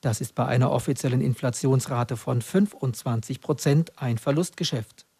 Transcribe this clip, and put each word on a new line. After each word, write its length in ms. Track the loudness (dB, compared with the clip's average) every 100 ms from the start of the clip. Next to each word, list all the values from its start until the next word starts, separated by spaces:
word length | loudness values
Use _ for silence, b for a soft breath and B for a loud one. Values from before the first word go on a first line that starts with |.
Das 220 | -2 -2
ist 120 | -4
bei 120 | -2 0
einer 260 | 4 4
offiziellen 480 | 2 0 -2 0 0
Inflationsrate 960 | 0 0 -2 0 2 2 0 -2 -2 -4
von 240 | -2 -4
fünfundzwanzig 1000 | 0 2 2 0 -4 -4 -2 -4 -4 -10
Prozent 500 | -4 0 4 4 2 -2
ein 180 | -4 -2
Verlustgeschäft. 880 | 0 0 0 -2 -4 -4 -6 -16 -20